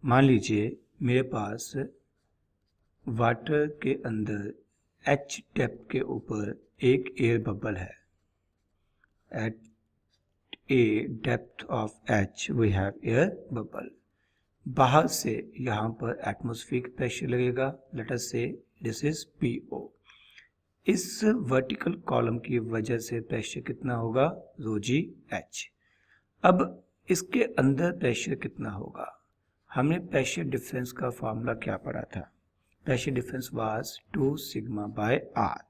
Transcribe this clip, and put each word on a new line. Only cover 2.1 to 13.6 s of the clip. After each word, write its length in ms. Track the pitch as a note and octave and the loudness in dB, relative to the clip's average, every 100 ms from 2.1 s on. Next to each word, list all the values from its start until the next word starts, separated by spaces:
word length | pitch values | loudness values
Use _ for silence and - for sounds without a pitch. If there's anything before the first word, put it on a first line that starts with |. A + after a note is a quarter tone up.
| _ _ _ _ _ _ _ _ _ - | _ _ _ _ _ _ _ _ _ -8
water 640 | A2+ A#2 A#2+ - D3+ D3+ D3+ | 2 2 2 0 0 0 -2
के 100 | - - B2 | -2 -2 -2
अंदर 480 | A2 G#2+ G#2 G2+ - _ _ _ _ - | -4 -2 -4 -6 -12 _ _ _ _ 0
H 360 | C#3+ - - - - | 0 0 -14 -8 -2
depth 340 | A#2+ - - | -2 -4 -6
के 80 | C3 - B2 | -4 -2 -6
ऊपर 380 | - G#2+ G#2 - _ _ | -4 -4 -4 -8 _ _
एक 300 | B2+ B2+ B2+ - | 4 4 2 0
air 180 | A#2+ A#2 | 2 2
bubble 320 | A2 G#2 A2+ F#2+ | 0 -4 -4 -4
है, 180 | F2+ - _ _ _ _ _ _ _ _ _ _ _ _ _ | -8 -14 _ _ _ _ _ _ _ _ _ _ _ _ _
at 360 | A#2+ A2 A2 - _ _ _ _ _ _ _ _ - - | -4 -4 -6 -18 _ _ _ _ _ _ _ _ -20 0
a 120 | C3 A2+ G#2+ - A#2 A2+ | 4 6 4 0 -4 -2
depth 380 | A#2+ - - - B2+ | -2 -4 -18 -6 -4
of 180 | G#2+ - - | -4 -8 0
H 380 | A2 F#2+ - - A#2+ | 2 2 -4 -4 2
we 120 | A2 | 4
have 260 | F#2+ G2 - - | 4 0 -2 0
air 220 | A#2 F#3 - - | 4 2 0 -8
bubble। 360 | A#2 | -8